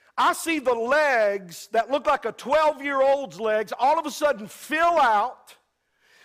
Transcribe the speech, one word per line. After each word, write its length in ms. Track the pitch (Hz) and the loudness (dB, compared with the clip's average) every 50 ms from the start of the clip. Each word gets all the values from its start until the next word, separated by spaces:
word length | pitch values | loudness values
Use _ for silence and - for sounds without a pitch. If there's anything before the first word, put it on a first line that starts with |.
| _ _ _ | _ _ _
I 160 | - 254 330 | 0 0 0
see 260 | 339 - - 320 330 302 | 0 0 -2 -4 -4 -2
the 160 | 240 254 247 | 0 0 0
legs 960 | 233 226 240 277 311 302 285 254 226 214 202 202 196 185 170 160 - - - | 0 0 0 2 2 2 2 2 2 2 0 0 -2 -6 -12 -18 -18 -10 -4
that 180 | - 226 220 226 | -2 -2 0 0
look 160 | 269 294 - | -2 -2 0
like 180 | - 277 247 - | 0 0 0 -2
a 80 | 226 | -6
twelve-year-old's 1040 | - - - 233 285 311 311 302 302 262 277 285 277 269 269 277 277 285 269 190 151 180 | -8 -8 -4 0 2 2 2 2 0 -2 -4 -4 0 2 2 2 2 0 -2 -8 -10 -6
legs 340 | 220 214 214 214 220 - - - | -2 0 0 0 -2 -4 -4 0
all 200 | 240 277 311 330 | 0 2 2 2
of 80 | 302 | -2
a 40 | 294 | -4
sudden 360 | - - 302 294 262 202 214 | -4 -2 0 0 0 -2 -6
fill 520 | 180 - - - - 294 320 339 349 349 311 | -16 -18 -16 -8 -4 -2 0 2 2 4 4
out. 580 | 262 233 214 202 220 254 - - _ - - _ _ _ _ _ _ _ _ _ _ _ _ _ | 4 4 4 2 0 -2 -6 -12 _ -20 -20 _ _ _ _ _ _ _ _ _ _ _ _ _